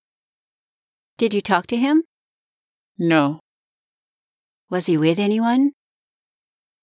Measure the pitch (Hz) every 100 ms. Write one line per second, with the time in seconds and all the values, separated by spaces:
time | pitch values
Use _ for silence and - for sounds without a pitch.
0 | _ _ _ _ _ _ _ _ _ _
1 | _ - 220 202 - 180 - 233 269 311
2 | - _ _ _ _ _ _ _ _ -
3 | 170 160 143 147 _ _ _ _ _ _
4 | _ _ _ _ _ _ _ 180 175 156
5 | 160 170 202 220 233 254 285 - _ _
6 | _ _ _ _ _ _ _ _